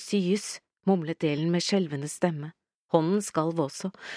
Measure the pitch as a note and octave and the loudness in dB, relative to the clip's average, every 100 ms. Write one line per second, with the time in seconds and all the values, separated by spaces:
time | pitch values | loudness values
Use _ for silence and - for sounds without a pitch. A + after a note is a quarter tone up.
0 | - G3+ F3+ G3+ - - _ _ F#3+ F#3+ | 0 0 2 0 -2 -12 _ _ 2 2
1 | D#3 D#3+ D#3+ D3 E3 F3 - G3+ D#3+ C#3+ | 0 -2 0 0 0 0 2 0 0 -4
2 | D3 - F3+ D3+ D3+ - _ _ _ E3 | -6 -2 -2 -2 -8 -14 _ _ _ 2
3 | D#3+ G#3 G3+ E3 D#3+ E3 C#3 - F#3+ - | 4 0 0 -2 0 0 -2 -4 -8 -10
4 | - | -14